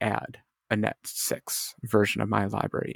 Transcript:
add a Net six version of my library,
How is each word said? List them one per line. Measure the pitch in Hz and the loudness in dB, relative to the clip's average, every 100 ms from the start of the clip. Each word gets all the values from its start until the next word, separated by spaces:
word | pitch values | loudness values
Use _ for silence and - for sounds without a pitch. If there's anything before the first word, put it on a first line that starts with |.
add | 110 - - - _ _ - | 0 0 -4 -16 _ _ -2
a | 107 | 2
Net | 107 - - | 2 0 -10
six | - - - - - - - | -6 -4 -4 -4 -6 -6 -10
version | 110 107 101 110 | 2 4 4 2
of | 107 | 0
my | 104 101 | 0 0
library, | 107 - - - | 0 -2 -2 -6